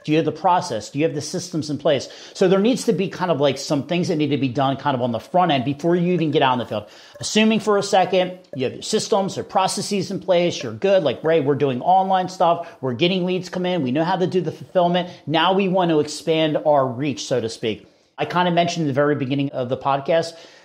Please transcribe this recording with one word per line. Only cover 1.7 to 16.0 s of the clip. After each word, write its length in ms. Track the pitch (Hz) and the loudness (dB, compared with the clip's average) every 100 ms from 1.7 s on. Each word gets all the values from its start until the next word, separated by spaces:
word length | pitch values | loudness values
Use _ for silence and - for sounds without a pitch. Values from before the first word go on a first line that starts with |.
in 80 | 139 | -2
place? 300 | 165 131 - - - | 0 0 -2 -16 -10
So 140 | - 190 | 2 4
there 100 | 190 | 4
needs 260 | 220 247 - | 2 2 0
to 60 | |
be 160 | 170 190 | 0 -2
kind 220 | - 180 | -4 -2
of 100 | 143 | 2
like 180 | 143 - | 2 0
some 280 | - 147 - | -2 -2 0
things 220 | 175 170 | -2 0
that 80 | 160 | 0
need 140 | 147 | 0
to 80 | 139 | 0
be 100 | 131 | -2
done 280 | 127 135 135 | 0 0 0
kind 160 | 147 127 | -2 0
of 60 | |
on 100 | 123 | 0
the 80 | 113 | -4
front 320 | - 180 180 | -2 0 2
end 120 | 175 | 2
before 300 | 135 143 170 | -2 -2 0
you 200 | 180 175 | 2 2
even 160 | 180 160 | 0 2
get 100 | 147 | 2
out 120 | 135 | 2
in 40 | 123 | 2
the 80 | 110 | -2
field. 220 | 107 - - - - | -6 -8 -20 -20 -12
Assuming 400 | - 208 220 220 | -2 2 4 2
for 160 | 214 202 | 2 0
a 40 | |
second, 560 | 196 196 180 185 180 - - 127 | 2 2 4 2 0 -6 -12 -6
you 80 | |
have 80 | 123 | -6
your 100 | - | -6
systems 540 | - 214 - 202 196 127 | -4 -4 0 0 0 -6
or 60 | |
processes 680 | - 196 185 214 - 202 170 | -4 0 0 -2 -4 -4 -4
in 80 | 185 | -6
place, 440 | - 175 175 - | 0 2 2 -2
you're 100 | 120 | -8
good. 320 | 110 196 190 | -2 2 2
Like, 180 | 143 113 | 2 0
"Ray, 180 | 156 165 | 2 2
we're 140 | 139 | 2
doing 260 | 135 143 120 | 2 0 0
online 460 | 170 190 190 185 180 | 2 2 4 0 -2
stuff. 360 | - 170 170 - - | 0 2 2 -4 -8
We're 140 | 131 | -6
getting 300 | 117 175 190 180 | 0 0 2 -2
leads 240 | 185 180 | -4 -4
come 160 | 185 180 | -4 -2
in. 160 | 180 | -2
We 100 | 127 | 0
know 120 | 143 | 0
how 120 | 165 185 | 0 0
to 100 | 180 | 0
do 140 | 185 | 0
the 100 | 156 | -2
fulfillment. 600 | - - 185 175 180 175 - - | -8 -2 2 2 2 -2 -10 -2
Now 260 | 160 175 | 2 2
we 160 | 190 190 | 2 2
want 220 | 185 170 | 2 2
to 100 | 156 | 2